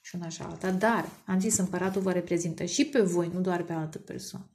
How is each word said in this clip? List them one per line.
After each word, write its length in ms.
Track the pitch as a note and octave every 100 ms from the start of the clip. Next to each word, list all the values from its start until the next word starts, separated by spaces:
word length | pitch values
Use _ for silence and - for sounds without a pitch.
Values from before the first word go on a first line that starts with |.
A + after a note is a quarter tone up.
Și 160 | - F3
una 120 | E3+
și 140 | E3
alta. 280 | D3 E3 F#3
Dar, 400 | F#3 G#3+ A3+ - - -
am 140 | F#3
zis, 160 | G#3+ A3
împăratul 460 | F#3 F3+ F#3+ F#3+
vă 100 | F#3+
reprezintă 520 | F3+ F3 E3+ E3+ D#3+
și 200 | F3 -
pe 160 | C#4+ C4+
voi, 280 | F#3+ F3 F3
nu 120 | F3
doar 220 | F#3 F3
pe 100 | E3+
altă 260 | E3 D#3 -
persoană. 520 | - - - - -